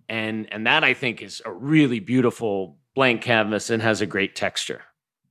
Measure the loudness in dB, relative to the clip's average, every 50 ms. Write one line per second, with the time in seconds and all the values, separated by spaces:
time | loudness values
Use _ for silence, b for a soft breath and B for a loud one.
0 | _ -8 -6 -6 -4 -4 -4 -6 -8 -8 -8 -2 0 2 4 4 4 2 2 0
1 | -2 -4 -4 -6 -10 -14 -14 -14 -12 -12 -12 -8 -2 2 4 4 4 4 2 -2
2 | -2 0 2 4 4 2 2 0 -2 -4 -2 -4 -4 -6 -10 _ _ _ _ 2
3 | 4 4 2 2 2 2 2 2 2 2 -2 -4 -2 -2 -2 0 2 0 0 0
4 | -2 -2 -2 -2 -2 -2 -4 -4 -6 -4 -4 -4 -6 -8 -8 -12 -14 _ _ _
5 | _ _ _ _ _ _